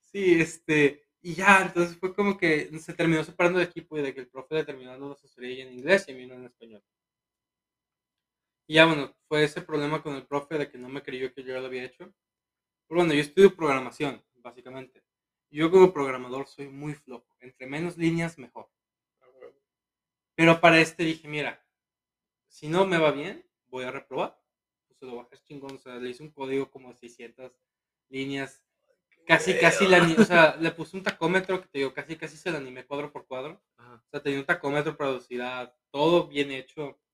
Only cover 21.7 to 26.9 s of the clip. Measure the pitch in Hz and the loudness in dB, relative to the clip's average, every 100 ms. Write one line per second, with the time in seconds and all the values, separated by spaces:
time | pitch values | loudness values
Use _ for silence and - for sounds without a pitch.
21.7 | _ _ _ _ _ _ _ _ - 151 | _ _ _ _ _ _ _ _ -16 -4
22.7 | 170 190 175 156 139 160 220 _ _ _ | 0 2 4 4 2 -6 -12 _ _ _
23.7 | 127 127 135 - 131 190 _ _ _ _ | -10 -10 -10 -10 -6 -6 _ _ _ _
24.7 | _ _ _ 127 120 123 135 _ 147 135 | _ _ _ -16 -14 -16 -20 _ -18 -16
25.7 | 135 131 123 123 123 151 151 135 135 135 | -16 -16 -12 -12 -12 -18 -12 -6 -4 -4
26.7 | 135 127 | -12 -20